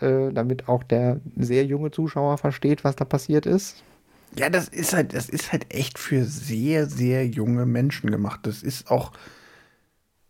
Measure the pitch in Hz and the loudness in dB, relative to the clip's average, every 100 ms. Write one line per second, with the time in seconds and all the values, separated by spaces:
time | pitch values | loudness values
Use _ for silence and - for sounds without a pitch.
0 | 135 131 135 131 120 127 - 123 - 117 | 2 2 2 0 -2 -2 0 0 2 2
1 | 123 123 - - 123 127 139 143 151 156 | 2 0 -4 -4 2 2 2 0 -2 -2
2 | 160 143 143 143 143 135 139 147 139 135 | -2 0 0 2 0 0 2 2 2 0
3 | 143 147 - 151 - 190 - - - _ | 0 0 2 2 4 2 0 -10 -20 _
4 | _ _ _ - 139 180 - - 160 180 | _ _ _ -2 0 0 -2 -4 0 0
5 | - - 123 - - 165 - - - - | 0 -2 -4 -6 -4 -4 -4 -6 -6 -6
6 | - 135 123 147 143 113 135 160 147 131 | -2 0 0 -4 -6 -2 0 0 0 0
7 | 123 131 127 107 110 120 123 120 135 - | 0 2 0 0 0 2 2 2 0 0
8 | - 107 104 - 107 104 127 127 - 123 | -2 0 -2 -4 -8 -6 -8 -8 0 0
9 | - - - - - - _ _ _ _ | 0 -12 -20 -20 -20 -20 _ _ _ _
10 | _ _ | _ _